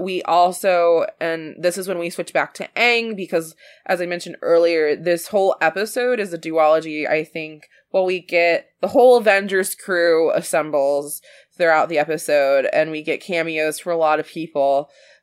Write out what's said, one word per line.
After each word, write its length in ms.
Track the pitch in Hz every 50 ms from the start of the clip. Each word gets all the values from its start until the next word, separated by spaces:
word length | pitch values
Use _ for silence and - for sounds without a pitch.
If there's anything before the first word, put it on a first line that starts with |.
we 220 | 180 190 185 180 -
also, 840 | - 160 175 175 180 180 - - 196 180 175 170 170 170 165 - - - -
and 340 | 160 165 165 165 160 151 - -
this 180 | 175 208 - 196
is 80 | 185
when 120 | 190 190 175
we 120 | 170 170
switch 220 | - - 170 - -
back 220 | 170 139 - -
to 140 | - - - -
Aang 400 | - 226 240 240 233 233 226 220
because, 380 | 190 190 - - 165 165 160 - _ _ - - _ -
as 140 | - 190 175
I 60 | 180
mentioned 300 | 175 175 175 - 196 - - -
earlier, 540 | - 170 170 170 170 170 160 156 147 147
this 320 | - 165 175 175 165 - -
whole 260 | - 202 190 190 - -
episode 580 | 165 160 156 190 208 214 - 247 247 247 247 220
is 140 | 196 185 170
a 60 | 165
duology, 720 | 165 165 160 160 156 151 156 160 160 160 151 151 151 -
I 140 | 147 156 156
think. 460 | - - 165 156 156 156 151 _ _ _ _ _ _ -
Well, 120 | 190 185
we 160 | 185 185 180
get 460 | 165 - 170 170 170 170 165 - - _ _ _
the 80 | - 196
whole 280 | - 247 240 254 247
Avengers 600 | 240 214 214 196 196 202 196 196 190 190 - -
crew 560 | - - - 190 175 170 170 165 160 165 151 151
assembles 880 | 165 170 - - 165 151 156 147 143 135 139 143 143 147 143 - - - - - - _ _ _
throughout 320 | - 175 165 160 156 143 -
the 100 | 170 143
episode, 680 | 151 160 156 165 - - 147 147 139 135 139 139 131 - -
and 180 | 151 156 160
we 120 | 156 156 151
get 180 | 160 147 - -
cameos 560 | - 180 165 160 165 160 156 156 156 147 -
from 140 | - 180 170
a 40 |
lot 240 | 165 160 151 156 151
of 60 | 147
people, 640 | - - 165 160 165 - 143 139 139 139 139 147 - _ _ _ _ _ _